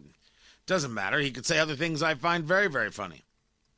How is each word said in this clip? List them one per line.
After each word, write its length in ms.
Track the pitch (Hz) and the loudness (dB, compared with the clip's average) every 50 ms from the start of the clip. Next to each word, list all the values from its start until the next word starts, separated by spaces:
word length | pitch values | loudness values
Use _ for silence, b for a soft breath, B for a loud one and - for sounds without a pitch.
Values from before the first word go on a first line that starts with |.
| 71 71 _ _ b b b b b b b b b | -18 -20 _ _ b b b b b b b b b
doesn't 280 | - 190 175 143 123 113 | 0 0 0 0 -2 -4
matter. 260 | 104 95 98 127 151 | -4 -2 0 2 2
He 120 | 143 139 | 0 0
could 140 | 113 127 113 | -2 -4 -2
say 140 | - 165 156 | 0 2 2
other 180 | 160 156 151 | 2 2 0
things 260 | 127 170 165 160 143 165 | -2 -2 -2 0 0 0
I 120 | 160 156 | 0 0
find 280 | 120 170 170 170 175 151 | 0 0 0 0 0 2
very, 240 | 151 185 196 208 | 2 2 2 2
very 240 | 180 139 123 107 98 | 2 0 0 -2 -2
funny. 320 | - 107 98 87 76 58 - _ _ _ _ _ _ _ _ _ _ | -4 -6 -8 -8 -10 -14 -20 _ _ _ _ _ _ _ _ _ _